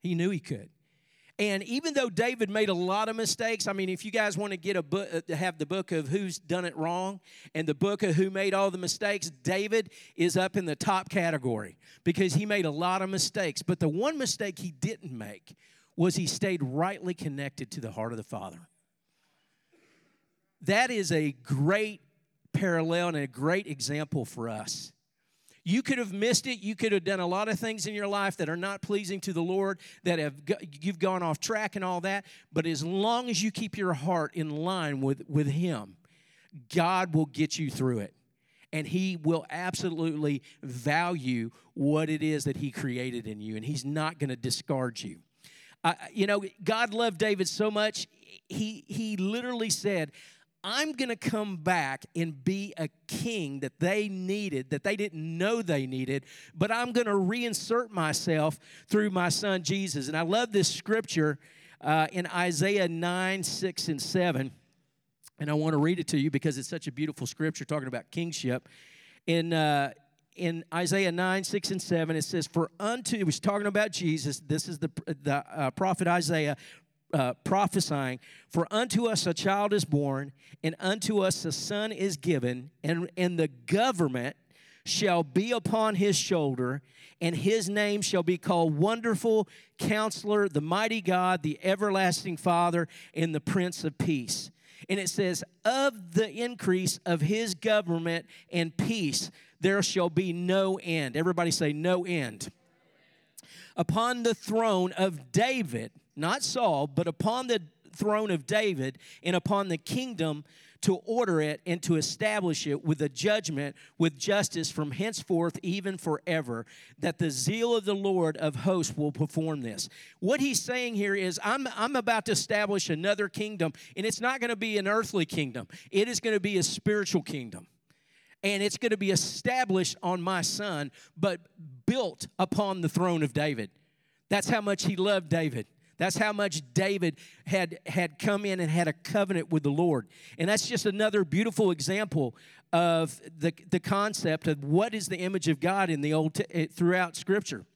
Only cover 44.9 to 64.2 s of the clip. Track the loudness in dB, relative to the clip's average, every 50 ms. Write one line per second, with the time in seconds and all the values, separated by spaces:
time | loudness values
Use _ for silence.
44.9 | -4 -8 -10 -12 -12 -14 _ _ _ _ _ -20 -20 -20 -20 -20 -20 _ _ 0
45.9 | 0 0 -8 -12 -2 0 2 2 2 -2 -2 -6 -12 _ -2 -2 0 0 0 0
46.9 | 0 0 0 0 0 0 0 0 2 2 0 -2 0 0 0 0 2 2 0 0
47.9 | 0 -4 -10 -10 _ _ -20 -20 -20 -20 _ _ -4 -4 -4 -4 -4 -10 -12 _
48.9 | -6 -4 -2 -2 0 0 0 0 0 -2 -2 -2 -2 -2 0 0 -2 0 0 0
49.9 | 0 0 -2 -4 -8 -18 -20 -20 -20 _ _ _ _ _ -4 -2 0 0 0 0
50.9 | 0 -2 -2 -2 -2 -4 -2 -2 -2 0 -2 -2 -4 -4 0 2 2 2 2 -2
51.9 | -4 -6 -10 -8 _ -4 -2 -2 -4 -4 -2 -2 -2 -2 -4 -8 -6 -6 -6 -6
52.9 | _ _ _ -8 -6 -4 -4 -2 -2 -2 -4 -4 -4 -6 -6 -8 _ _ 0 2
53.9 | 2 2 0 -2 -4 -6 -2 -2 -2 -2 -2 -2 -2 -4 -4 -2 -4 -2 _ -2
54.9 | 0 0 -2 -4 -4 -6 -6 -6 -4 -2 0 0 2 0 0 0 0 0 0 -2
55.9 | -4 -4 -2 -2 -2 -4 -4 -8 -20 -20 -20 -20 _ 0 0 0 2 0 -2 0
56.9 | 2 2 2 4 4 2 4 2 0 0 -2 -2 -2 -4 -2 0 0 0 0 -2
57.9 | -2 0 0 0 0 0 0 2 2 4 4 2 0 -2 -12 -20 -20 -20 -6 _
58.9 | 2 4 4 4 2 2 2 2 0 0 0 0 0 0 0 -2 -2 0 -2 -2
59.9 | -2 -4 -4 -2 -2 -2 0 2 2 2 0 2 2 2 2 4 0 -4 -2 0
60.9 | 0 0 0 0 2 2 2 2 2 -2 _ -20 -20 -20 -20 -20 -20 _ 0 2
61.9 | 4 4 4 2 0 -4 -6 -4 -2 0 0 0 2 2 2 2 4 2 2 2
62.9 | 0 0 -2 0 0 0 0 0 -2 -2 -2 -4 -4 -2 -4 -4 -4 -4 -4 -2
63.9 | -2 -4 -4 -2 2 2